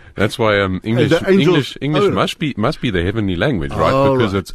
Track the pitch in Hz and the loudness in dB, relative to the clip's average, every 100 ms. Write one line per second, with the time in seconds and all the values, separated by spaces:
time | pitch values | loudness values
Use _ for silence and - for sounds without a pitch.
0 | - - 101 - 110 101 98 92 107 123 | -6 -4 -2 0 2 2 0 -2 -2 0
1 | 147 165 196 190 151 170 120 - 139 165 | 2 2 2 2 4 2 -2 -6 -2 0
2 | 202 101 165 - 151 101 110 - 127 92 | 0 0 -2 -4 -6 -2 -4 -2 -2 0
3 | 87 110 98 85 131 107 71 76 80 135 | 0 -2 -2 0 -2 -2 -4 0 0 2
4 | 139 131 107 98 - | 2 2 0 -2 -4